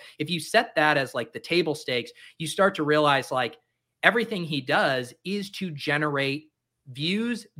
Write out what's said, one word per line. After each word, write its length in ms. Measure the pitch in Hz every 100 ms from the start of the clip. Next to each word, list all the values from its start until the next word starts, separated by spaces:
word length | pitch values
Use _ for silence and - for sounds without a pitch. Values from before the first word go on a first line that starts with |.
| - -
if 100 | 151
you 100 | 175
set 340 | - 220 240
that 220 | 156 151 147
as, 160 | 131
like, 200 | 127 113
the 60 | -
table 360 | - 170 160
stakes, 360 | 147 - 123 120 - - -
you 100 | 156
start 260 | - 196
to 80 | 190
realize, 460 | 147 151 147 135 -
like, 260 | 127 117 - _ _ _ -
everything 420 | 170 226 226 202
he 160 | 160 170
does 520 | 131 175 165 131 123 -
is 260 | 180 202 196
to 180 | - 185
generate 760 | 143 147 147 151 139 135 147 - _ _ _ 139
views, 580 | 123 160 208 233 233 -